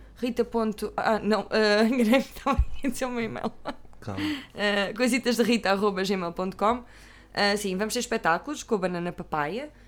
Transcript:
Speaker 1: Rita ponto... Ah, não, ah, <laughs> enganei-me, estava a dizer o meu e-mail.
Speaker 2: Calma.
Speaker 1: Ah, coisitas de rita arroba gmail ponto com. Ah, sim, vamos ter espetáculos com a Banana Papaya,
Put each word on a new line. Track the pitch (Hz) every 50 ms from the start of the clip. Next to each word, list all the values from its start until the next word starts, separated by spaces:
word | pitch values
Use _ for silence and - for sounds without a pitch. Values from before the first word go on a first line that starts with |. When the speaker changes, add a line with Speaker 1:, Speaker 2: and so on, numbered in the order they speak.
| - - -
Speaker 1:
Rita | - 233 254 233 - 233
ponto... | 233 - 233 220 220 202 - 214 202 - -
Ah, | - - 220 202
não, | - 202 220 196 - -
ah, | - 220 214 208 208 208 226
<laughs> |
enganei-me, | 220 269 247 226 214 254 269 -
estava | - - - - 277 269 - - - - - -
a | 269
dizer | 233 - 262
o | 247
meu | 247 233
e-mail. | 226 220 - - - 226 - - - - 277 - - - - -
Speaker 2:
Calma. | - 214 - 285 302 302 294 269 - - -
Speaker 1:
Ah, | - 202 208 202 202 196 170 226 -
coisitas | 247 233 247 247 - 240 240 233
de | 233
rita | 196 240 214 - 185
arroba | 196 190 214 208 190 185 196
gmail | 196 202 190 175 170 165
ponto | - 185 190 185 -
com. | 202 214 247 247 240 - - - - - - - - - -
Ah, | - 208 202 202
sim, | 202 208 196 185 185
vamos | 214 220 208
ter | 247
espetáculos | 233 - 226 220 - 165 170 175 - 285 302 -
com | - - 233
a | 190
Banana | 185 180 180 170 175 175 175
Papaya, | - 165 - 160 151 147 151 185 247 294 302 - - -